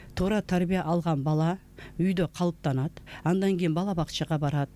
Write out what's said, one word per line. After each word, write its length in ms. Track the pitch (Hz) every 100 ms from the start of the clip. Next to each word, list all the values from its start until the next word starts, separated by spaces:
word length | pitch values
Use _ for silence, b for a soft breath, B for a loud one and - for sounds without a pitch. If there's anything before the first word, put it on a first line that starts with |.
| -
Туура 260 | - 190 214
тарбия 400 | - 180 180 185
алган 400 | 156 170 170 147
бала 360 | 143 156 165 185 - B B -
үйдө 320 | 180 185 165
калыптанат, 680 | - 175 165 151 131 147 - B B
андан 360 | 156 190 196 180
кийин 160 | 180
бала 180 | 156 202
бакчага 440 | 175 151 - 151 156
барат, 320 | 147 147 139